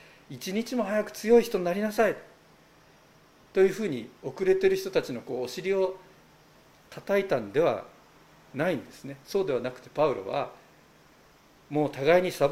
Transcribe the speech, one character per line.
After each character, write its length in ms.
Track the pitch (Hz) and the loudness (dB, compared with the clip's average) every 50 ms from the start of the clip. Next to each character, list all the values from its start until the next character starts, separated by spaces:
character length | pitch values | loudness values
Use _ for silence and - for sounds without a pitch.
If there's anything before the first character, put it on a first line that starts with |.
| - - - - - - | -20 -20 -20 -20 -18 -16
一 220 | 143 131 - 190 | -14 -12 -8 -4
日 240 | 185 220 226 - 262 | -4 -4 -4 -2 -2
も 80 | 240 208 | -4 -2
早 200 | 190 214 214 208 | 0 0 -2 -2
く 80 | 208 | -4
強 280 | - - - 214 240 240 | -6 -4 4 6 6 6
い 40 | 226 | 6
人 140 | - - 185 | 4 0 -2
に 40 | 180 | 0
な 100 | 175 180 | 0 -2
り 80 | 202 | -2
な 100 | 214 214 | -2 -2
さ 180 | 208 240 220 190 | 2 2 2 2
い」 60 | 143 - - - - _ _ _ _ _ _ _ _ _ _ _ - _ _ _ _ _ _ _ _ _ _ _ - | 2 -2 -8 -20 -20 _ _ _ _ _ _ _ _ _ _ _ -20 _ _ _ _ _ _ _ _ _ _ _ 2
と 80 | 196 | 4
い 60 | 190 | 4
う 20 | 196 | 4
ふ 120 | 165 214 | 2 0
う 60 | 220 | -4
に、 220 | 185 135 117 104 - - - - | -4 -4 -6 -8 -12 -14 -12 -12
遅 200 | 135 - - 185 | -10 -8 -2 2
れ 120 | 185 190 | 2 2
て 120 | 190 196 | 4 4
る 80 | 190 190 | 2 2
人 160 | 190 - 190 | 2 -2 -2
た 100 | - 165 | -2 -2
ち 120 | - - 127 | -2 -2 -8
の 80 | 113 | -10
こ 140 | - - 127 | -8 -8 -6
う、 80 | 127 123 | -6 -6
お 40 | |
尻 260 | 117 - 190 170 190 196 | -6 -8 -6 -4 -2 0
を 240 | 190 190 185 190 - - - - - - _ - _ _ _ _ - - _ _ _ _ - | 0 0 -2 -2 -6 -16 -20 -20 -20 -20 _ -20 _ _ _ _ -20 -20 _ _ _ _ -18
叩 300 | - - - - 196 202 | -18 -12 -4 0 0 0
い 40 | 190 | 2
た 120 | 190 160 | 0 -2
ん 140 | 123 107 101 | -2 -2 -2
で 80 | 98 143 | 0 0
は 260 | 170 143 110 95 - - - - - - - - - _ - - - - - | 2 2 0 -2 -6 -12 -20 -20 -20 -20 -20 -20 -20 _ -20 -20 -20 -12 -6
な 160 | 131 156 185 | -4 -2 -2
い 60 | 160 | -2
ん 80 | 113 98 | -4 -6
で 80 | - | -12
す 140 | - - - | -18 -16 -16
ね。 120 | 135 139 - - | -16 -16 -16 -10
そ 180 | - - 196 190 | -4 -2 -2 -2
う 40 | |
で 60 | 143 131 | 0 -2
は 80 | 117 | -2
な 100 | 117 127 | -2 -4
く 100 | 123 - | -8 -10
て、 80 | - - - | -18 -8 -2
パ 140 | 147 156 | 0 2
ウ 80 | 147 120 | 2 0
ロ 120 | 98 95 | -2 -4
は、 240 | 98 135 143 123 - - - - - _ _ - _ _ _ _ _ _ _ _ - _ _ _ _ _ _ _ - | -4 -4 -4 -4 -6 -10 -18 -20 -20 _ _ -20 _ _ _ _ _ _ _ _ -20 _ _ _ _ _ _ _ -6
「も 180 | 143 151 151 | -2 -2 -2
う 40 | 135 | -2
互 280 | - 123 139 151 170 180 | -2 -2 4 6 6 6
い 40 | 185 | 4
に 80 | 175 | 2
裁 180 | - - 143 143 | 0 2 2 6